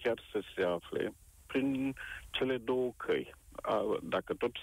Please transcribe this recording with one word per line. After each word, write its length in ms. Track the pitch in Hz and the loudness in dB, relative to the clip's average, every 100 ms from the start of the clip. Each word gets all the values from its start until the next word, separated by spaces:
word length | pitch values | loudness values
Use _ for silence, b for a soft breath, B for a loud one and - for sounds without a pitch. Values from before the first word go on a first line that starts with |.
chiar 200 | 120 113 - | 0 0 -2
să 100 | 104 - - | -4 -2 0
se 60 | |
afle 520 | 90 85 - - 104 - - - - | 2 2 -2 -2 -2 -4 -20 -20 -2
prin 480 | 135 135 135 135 131 B B B | 0 2 2 0 -2 B B B
cele 260 | - 131 127 | -2 0 0
două 360 | 117 127 123 - | 2 2 2 -2
căi. 380 | - - - - - - | 0 0 0 -12 -16 -6
A, 360 | - 107 104 - | 0 2 2 0
dacă 320 | - 95 - | 0 -2 0
tot 180 | 90 - - | 0 0 -2